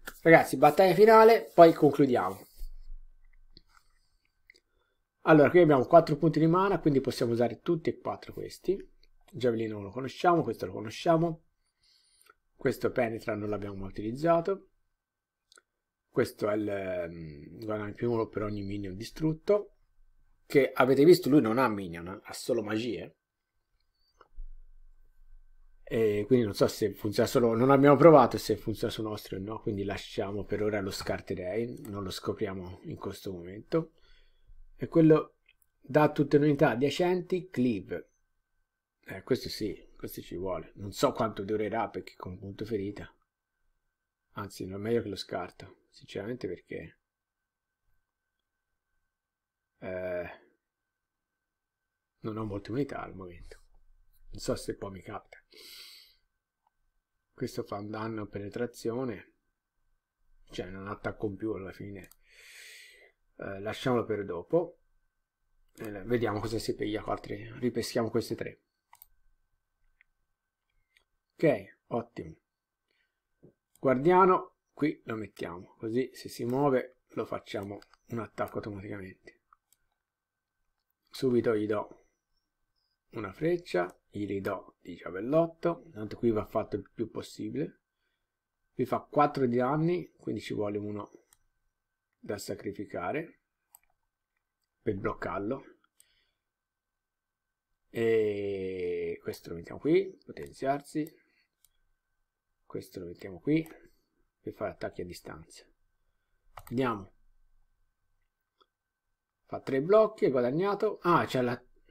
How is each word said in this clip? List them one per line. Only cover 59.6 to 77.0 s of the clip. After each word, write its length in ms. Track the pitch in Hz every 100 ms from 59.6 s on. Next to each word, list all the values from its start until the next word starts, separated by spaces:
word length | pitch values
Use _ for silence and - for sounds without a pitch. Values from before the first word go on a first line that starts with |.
| _ _ _ _ _ _ _ - -
Cioè, 180 | - 92
non 160 | 95 98
attacco 380 | 104 110 - 107
in 100 | 95
più 160 | 110
alla 200 | 95 95
fine. 380 | - 101 98 87 - _ - - - - - - - - _ _ -
Eh, 240 | 98 98
lasciamolo 440 | 104 - 131 120
per 200 | 107 104
dopo. 540 | 95 85 - 165 170 - _ _ _ _ _ _ _ _ _
Eh, 280 | - 110 101
vediamo 360 | 113 120 110 104
cosa 200 | 107 113
si 160 | -
piglia 280 | - 110 104
qua, 120 | -
altri, 360 | 104 - 104 110 -
ripeschiamo 520 | 123 117 - 127 113
queste 240 | 113 104
tre. 260 | 117 - - _ _ _ _ - _ _ _ _ _ _ _ _ _ _ _ _ _ _ _ _ _ _ _ _ _ _
Ok, 440 | - 160 110 95 _ -
ottimo. 480 | 123 - - 160 - _ _ _ _ _ _ _ _ _ _ - _ _ -
Guardiano, 800 | 135 127 156 180 185 180 - _ _
qui 280 | - 151 160 -
lo 100 | 110
mettiamo, 580 | 101 - 87 90 110 -
così 340 | 113 120 123
se 140 | - -
si 160 | -
muove 560 | 120 131 143 127 - _